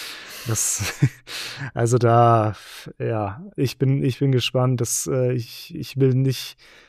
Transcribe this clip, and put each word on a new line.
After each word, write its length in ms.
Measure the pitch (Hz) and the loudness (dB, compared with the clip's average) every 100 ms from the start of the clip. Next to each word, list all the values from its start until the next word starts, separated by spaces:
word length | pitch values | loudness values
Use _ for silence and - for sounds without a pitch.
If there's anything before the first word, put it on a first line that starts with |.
| - - - - - | -12 -14 -16 -12 -6
das, 480 | 110 - - 95 - 127 - - | -4 -2 -4 -6 -2 -2 -2 -14
<laughs> 400 | - - - 139 | -12 -12 -10 -10
also 240 | - 117 123 | -2 0 2
da, 560 | 117 117 117 117 107 98 - - - - | 4 6 6 6 2 -2 -12 -18 -18 -8
ja, 440 | 123 110 101 110 202 - | -4 -4 -4 -6 -12 -2
ich 200 | 135 - | -2 2
bin, 240 | 131 139 | 2 2
ich 140 | 143 - | 0 2
bin 120 | 139 | 2
gespannt, 500 | 127 - 127 127 123 | 2 2 2 2 2
dass, 260 | 117 - 165 | 0 -2 -2
äh, 220 | 135 123 | 0 0
ich, 420 | 127 117 - - | -2 -6 -14 -14
ich 240 | 170 139 131 | -12 -8 2
will 160 | 135 | 4
nicht, 420 | 127 135 127 - - - - | 4 2 -2 -8 -16 -20 -20